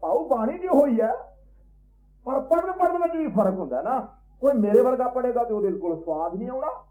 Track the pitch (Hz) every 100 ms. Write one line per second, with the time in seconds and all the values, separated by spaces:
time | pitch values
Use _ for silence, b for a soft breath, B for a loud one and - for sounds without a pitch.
0 | 165 277 320 247 220 349 370 294 285 226
1 | 220 494 - - - _ _ _ _ _
2 | _ _ - 269 - 330 370 370 359 349
3 | 339 330 302 190 202 190 156 127 190 262
4 | - - _ _ 269 262 208 208 247 254
5 | 247 247 247 240 233 208 196 175 170 160
6 | 165 156 170 180 233 262 269 262 -